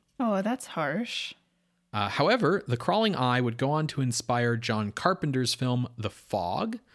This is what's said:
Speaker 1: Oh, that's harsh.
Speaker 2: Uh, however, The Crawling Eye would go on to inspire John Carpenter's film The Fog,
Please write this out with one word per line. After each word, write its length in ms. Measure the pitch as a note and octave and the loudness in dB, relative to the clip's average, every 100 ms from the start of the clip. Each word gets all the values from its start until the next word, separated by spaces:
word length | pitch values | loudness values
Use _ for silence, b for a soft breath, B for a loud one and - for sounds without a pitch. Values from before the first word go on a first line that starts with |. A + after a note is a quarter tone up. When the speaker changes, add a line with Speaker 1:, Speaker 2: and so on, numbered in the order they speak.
| _ - | _ -4
Speaker 1:
Oh, 200 | A#3 G3 | 0 0
that's 260 | G#3 C4 - | 0 -4 -6
harsh. 680 | - C#3+ F3+ A#3+ - - - _ _ _ _ _ | -4 -2 -2 -4 -6 -8 -12 _ _ _ _ _
Speaker 2:
Uh, 140 | G#2+ G2+ | -4 -2
however, 520 | - D#3 A#3+ D#3 F#3+ - | 2 4 4 4 2 0
The 80 | A#2+ | -2
Crawling 380 | - G3 A3+ | 2 4 4
Eye 260 | D#3+ B2+ B2 | 4 2 4
would 160 | B2 A#2 | 2 0
go 140 | C3+ | 0
on 160 | D3+ D#3 | 0 0
to 160 | - | 0
inspire 540 | C3 A#2 - A#2+ A#2+ A#2 | 0 -2 0 2 2 0
John 360 | A#2 A2 G#2 | 0 -2 -2
Carpenter's 600 | - F3 F#3 D3+ C3 A#2+ | 0 0 0 -2 0 -2
film 340 | - B2+ B2 B2 - | 0 -2 -2 -4 -6
The 140 | G#2+ | -8
Fog, 720 | - - G#2 F2 - A3 A3+ B | -8 -6 -4 -2 -2 -4 -6 B